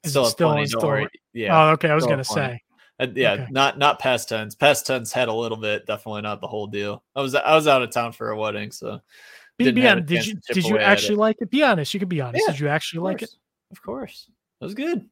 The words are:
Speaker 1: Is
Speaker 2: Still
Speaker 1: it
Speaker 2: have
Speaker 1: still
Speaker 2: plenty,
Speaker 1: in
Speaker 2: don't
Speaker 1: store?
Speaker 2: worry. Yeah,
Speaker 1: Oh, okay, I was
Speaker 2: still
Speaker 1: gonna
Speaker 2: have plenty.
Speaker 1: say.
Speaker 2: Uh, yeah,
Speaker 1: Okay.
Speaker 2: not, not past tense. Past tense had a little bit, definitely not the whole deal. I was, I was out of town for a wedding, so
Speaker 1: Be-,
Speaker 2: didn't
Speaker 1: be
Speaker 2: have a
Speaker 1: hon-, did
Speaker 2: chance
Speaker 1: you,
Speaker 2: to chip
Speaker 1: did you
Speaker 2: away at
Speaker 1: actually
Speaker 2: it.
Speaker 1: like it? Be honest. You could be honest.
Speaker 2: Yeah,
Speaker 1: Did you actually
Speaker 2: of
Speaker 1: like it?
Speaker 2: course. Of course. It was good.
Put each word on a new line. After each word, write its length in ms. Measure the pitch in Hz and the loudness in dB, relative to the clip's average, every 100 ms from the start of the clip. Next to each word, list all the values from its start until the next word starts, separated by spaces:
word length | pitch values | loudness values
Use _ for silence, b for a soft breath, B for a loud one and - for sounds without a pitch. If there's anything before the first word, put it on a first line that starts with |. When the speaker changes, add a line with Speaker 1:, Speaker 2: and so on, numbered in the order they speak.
Speaker 1:
Is 60 | 160 | 0
Speaker 2:
Still 100 | 139 | 2
Speaker 1:
it 40 | 117 | 0
Speaker 2:
have 60 | |
Speaker 1:
still 160 | - 165 | 2 2
Speaker 2:
plenty, 140 | 147 | 2
Speaker 1:
in 60 | 143 | 0
Speaker 2:
don't 120 | 117 | 0
Speaker 1:
store? 100 | 156 | 0
Speaker 2:
worry. 160 | 139 - - _ | 0 -4 -10 _
Yeah, 360 | 117 104 160 156 | -6 2 4 6
Speaker 1:
Oh, 20 | |
okay, 160 | 156 165 | 4 2
I 60 | |
was 100 | 151 | 2
Speaker 2:
still 60 | 123 | 2
Speaker 1:
gonna 80 | 131 | -2
Speaker 2:
have 60 | 131 | -2
plenty. 280 | 160 135 | -4 -4
Speaker 1:
say. 80 | 120 _ b b _ | -8 _ b b _
Speaker 2:
Uh, 80 | 127 | -6
yeah, 180 | 113 120 | 2 2
Speaker 1:
Okay. 140 | 101 127 | 2 -4
Speaker 2:
not, 280 | 135 139 139 | 0 0 4
not 200 | 143 147 | 2 2
past 300 | 139 120 - | 0 -2 -2
tense. 260 | 110 107 | -6 -6
Past 320 | - 143 147 - | 2 4 4 0
tense 260 | 131 113 | -4 -2
had 160 | 131 120 | -2 0
a 40 | |
little 240 | 113 117 110 | -2 -4 -4
bit, 300 | 107 104 - | -4 -4 -4
definitely 360 | 104 110 104 | -8 -6 -8
not 180 | 107 101 | -8 -8
the 40 | - | -8
whole 180 | 107 104 | -8 -6
deal. 360 | 104 104 107 _ | -6 -6 -8 _
I 80 | 135 | -6
was, 120 | 139 | -2
I 200 | 127 - | 0 4
was 120 | 160 151 | 4 6
out 160 | 135 | 4
of 80 | 117 | 2
town 220 | 123 117 | -4 -4
for 180 | - 113 | -6 -8
a 60 | 107 | -4
wedding, 340 | 107 104 107 | -4 -6 -10
so 280 | - 117 107 _ B B B B - | -10 -12 -12 _ B B B B 0
Speaker 1:
Be-, 80 | 247 | 2
Speaker 2:
didn't 80 | 233 | 4
Speaker 1:
be 40 | |
Speaker 2:
have 160 | 247 190 | 4 4
a 20 | |
Speaker 1:
hon-, 60 | 151 | 2
did 80 | 175 | -2
Speaker 2:
chance 100 | - | -2
Speaker 1:
you, 80 | |
Speaker 2:
to 60 | 208 | -8
chip 140 | - | -4
Speaker 1:
did 100 | 185 170 | -2 2
you 80 | |
Speaker 2:
away 100 | 208 | 2
at 60 | 208 | 4
Speaker 1:
actually 240 | 202 208 | 4 2
Speaker 2:
it. 40 | 208 | 0
Speaker 1:
like 180 | 220 214 | 0 0
it? 100 | 220 | -2
Be 120 | 269 | 2
honest. 320 | 294 185 143 | 2 2 -2
You 60 | 202 | -4
could 80 | 190 | -4
be 100 | 165 | -4
honest. 240 | 127 123 440 | -2 0 0
Speaker 2:
Yeah, 60 | |
Speaker 1:
Did 80 | 143 | 0
you 80 | 147 | -2
actually 300 | 156 - 165 | -2 -4 -6
Speaker 2:
of 60 | |
Speaker 1:
like 180 | 185 180 | -4 -6
it? 80 | - | -10
Speaker 2:
course. 80 | _ _ _ _ | _ _ _ _
Of 120 | 180 | -18
course. 440 | - 254 247 - - _ _ _ | -12 -12 -12 -16 -20 _ _ _
It 40 | |
was 100 | 151 | -12
good. 340 | 208 311 277 - | -8 -6 -6 -8